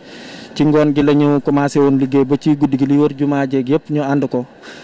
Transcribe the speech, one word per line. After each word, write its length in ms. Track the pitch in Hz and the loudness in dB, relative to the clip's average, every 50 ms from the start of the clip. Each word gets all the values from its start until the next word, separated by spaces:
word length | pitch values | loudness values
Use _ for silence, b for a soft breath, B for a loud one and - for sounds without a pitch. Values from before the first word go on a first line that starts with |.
| B B B B B B B B B B B | B B B B B B B B B B B
ci 100 | - 147 | -2 0
ngoon 300 | 151 147 151 151 151 139 | 2 2 2 2 2 2
gi 80 | 147 | 0
la 100 | 143 147 | 2 2
ñu 280 | 147 147 147 147 147 139 | 2 2 4 2 2 0
commencé 380 | - 151 143 143 143 139 - 147 | 0 0 0 0 0 0 2 2
woon 180 | 139 139 139 131 | 2 2 2 0
liggéey 260 | 139 131 135 139 135 | 0 0 0 0 2
ba 120 | 131 143 135 | 2 0 0
ci 160 | - 156 147 | 0 0 0
guddi 220 | 139 143 143 135 127 | 2 0 0 0 0
gi 80 | 139 | 0
li 100 | 135 143 | 2 2
wër 160 | 143 147 147 143 135 | 2 2 0 0 -2
jumaa 280 | 147 143 143 139 139 131 | -4 -2 -2 -2 -2 -2
jeeg 200 | 139 135 123 127 | -2 -2 0 0
yëpp 220 | 147 160 - - | -2 -2 -2 -4
ñu 100 | 151 151 | -4 -4
ànd 260 | 143 135 139 143 135 127 | -2 -2 -2 -2 -2 -2
ko, 180 | - 123 123 - - - B B B B | -4 -4 -6 -8 -12 -20 B B B B